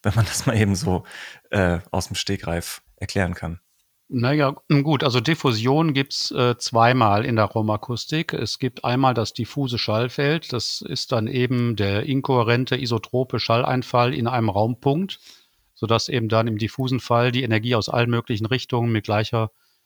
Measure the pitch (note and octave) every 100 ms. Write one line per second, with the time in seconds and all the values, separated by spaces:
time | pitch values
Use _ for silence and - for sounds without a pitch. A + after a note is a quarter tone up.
0 | G#2 A2+ G#2 - - A2 G#2 F#2 - F2+
1 | - - - - - G#2 F2+ F2 - F#2
2 | - F#2+ - G2 - E2+ - - _ -
3 | - G2+ F2 F2 E2 F2 _ _ _ _
4 | - B2+ A#2+ D3+ C3+ D3+ - D3 C#3+ C#3+
5 | D3 B2 A#2 E3 C#3+ A2 A#2+ D3 E3 C#3
6 | - - - D3 B2 A#2+ - A2+ A#2 B2+
7 | A2 G2+ C3 A2+ G#2 A2+ A2 G#2 - A#2+
8 | - D#3 D#3+ - A#2+ - B2+ - C3+ B2+
9 | C3 A#2 G#2+ - A2 C#3+ C3+ A#2 - A2
10 | B2 - C#3+ D#3+ - B2 - - - C3+
11 | - A#2+ A2 C3+ B2 B2 A#2+ G#2 G2 G2+
12 | D3 C3+ C3 B2+ A2 A#2+ B2+ B2+ A#2+ A#2
13 | - B2 B2+ A#2 - A#2 C3 B2+ - B2
14 | A#2+ C#3+ A#2 B2+ A2 G2 A2+ B2 C#3 D3+
15 | F#3+ - - - _ _ _ - A2 A2+
16 | - B2+ A2+ A2 A#2 G#2+ A2 - B2+ B2+
17 | - A#2+ B2 B2 B2 A2 A#2 A#2+ - A#2
18 | A#2 A#2 - A2 A2 B2+ - A#2+ A#2 A2
19 | G#2+ G#2 A2 A#2 A2 _ _ _